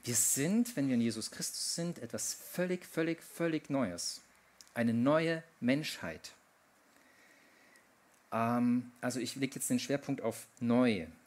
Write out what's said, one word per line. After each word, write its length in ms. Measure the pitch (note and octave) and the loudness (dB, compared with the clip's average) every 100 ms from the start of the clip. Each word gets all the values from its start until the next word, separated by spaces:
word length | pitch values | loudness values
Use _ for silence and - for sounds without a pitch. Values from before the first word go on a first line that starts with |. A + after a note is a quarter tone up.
Wir 120 | - | 0
sind, 600 | A#2+ - - D3 G#3+ A#3+ | 2 2 2 2 2 0
wenn 120 | - C#3 | 0 2
wir 80 | |
in 60 | B2 | 4
Jesus 300 | A#2 A2 G#2+ | 2 0 -8
Christus 440 | - - - - | -8 -8 -6 -4
sind, 240 | - E3+ - | -4 -4 -6
etwas 340 | A#2 - - | -8 -6 -6
völlig, 520 | - - - F3+ F3+ | -8 -8 -4 -2 -2
völlig, 360 | - - E3 E3 | -4 -2 0 -2
völlig 480 | - - E3+ D#3 - | -8 -2 0 0 0
Neues. 520 | C#3 A2+ F2 - - - _ _ _ - | 0 0 -2 -6 -8 -16 _ _ _ -10
Eine 200 | - A#2 | 0 2
neue 500 | A#2 B2+ D#3 E3 E3 - _ | 4 4 4 2 -2 -6 _
Menschheit. 720 | B2 C#3 D#3 - - D#2+ - - _ _ _ _ _ - - - - - - - - - _ _ _ _ _ | 2 2 0 -6 -8 -10 -14 -20 _ _ _ _ _ -20 -20 -20 -20 -20 -20 -20 -20 -20 _ _ _ _ _
Ähm, 600 | A2+ A#2 A#2+ B2 B2 A#2+ - | 0 2 4 4 4 0 -6
also 180 | B2 A#2+ | -4 -2
ich 160 | A#2 | -4
leg 200 | C#3 C3+ | -4 -4
jetzt 140 | C#3 - | -2 0
den 100 | B2 | 0
Schwerpunkt 420 | - C#3 - C3+ | 0 -2 -2 -2
auf 260 | A#2 A2 - - | -2 -4 -10 -4
neu. 480 | A#2 A#2+ B2+ G2+ D#2+ - | 2 6 6 2 -4 -14